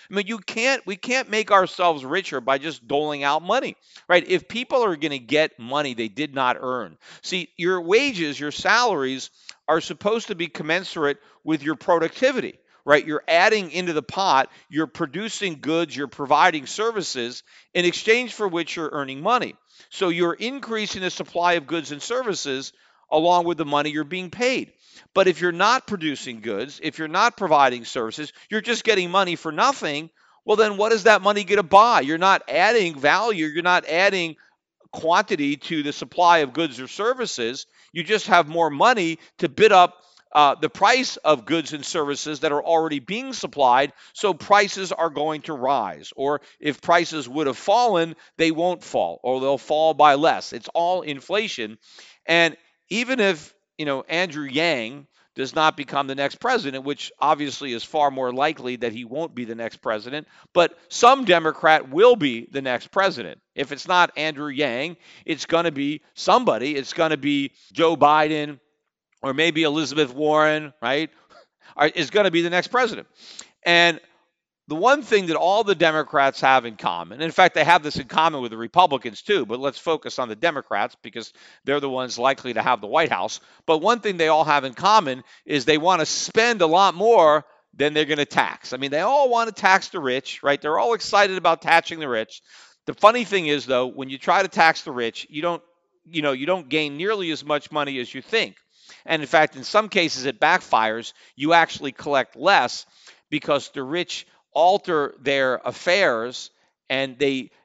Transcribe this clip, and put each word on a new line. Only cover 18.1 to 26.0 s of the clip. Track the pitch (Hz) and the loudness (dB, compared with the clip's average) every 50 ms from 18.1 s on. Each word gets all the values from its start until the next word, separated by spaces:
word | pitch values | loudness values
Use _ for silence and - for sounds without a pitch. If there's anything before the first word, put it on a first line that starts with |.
| 220 240 254 220 | 2 2 0 -4
for | - - 214 | -6 -6 -6
which | 196 165 170 165 147 - | -4 -2 -4 -4 -4 -6
you're | 175 160 139 | -8 -8 -6
earning | 131 147 139 135 135 135 | -6 -6 -8 -8 -10 -6
money. | 156 208 240 247 175 104 - _ _ _ _ _ - _ | -2 0 0 0 -2 -6 -10 _ _ _ _ _ -20 _
So | - - 190 180 | -6 -4 -2 -2
you're | 170 170 175 170 165 | 0 0 0 -2 -2
increasing | - 202 240 269 277 214 226 226 214 208 196 - 196 | -4 -6 -8 -8 -10 -10 -8 -6 -6 -6 -6 -8 -6
the | 185 180 | -8 -8
supply | - - 175 - - 175 175 175 175 | -6 -8 -12 -8 -6 -6 -2 -2 -2
of | 170 143 | -2 -2
goods | 131 160 165 147 131 | -4 -6 -8 -6 -8
and | 147 143 | -12 -12
services | - - 233 254 262 226 180 - - 143 131 135 135 - - _ _ _ _ _ _ _ | -10 -6 -6 -4 -4 -4 -6 -6 -6 -6 -6 -6 -8 -12 -16 _ _ _ _ _ _ _
along | - 156 160 175 180 175 175 | -2 2 2 4 4 4 2
with | 170 175 151 | 0 -2 -4
the | 160 | -4
money | 143 147 147 147 151 | -2 0 0 0 -2
you're | 147 151 156 | -4 -6 -6
being | 143 175 185 185 170 | -6 -8 -10 -10 -10
paid. | - 190 247 254 262 180 110 - _ _ _ _ _ - - _ _ | -8 -4 -2 -2 -2 -2 -6 -10 _ _ _ _ _ -20 -20 _ _
But | - 190 185 | 2 4 4
if | 170 151 | 2 2
you're | 175 180 | -2 -2
not | 170 170 196 214 247 262 - | 0 2 2 2 2 0 -2
producing | - 220 185 | -6 -10 -6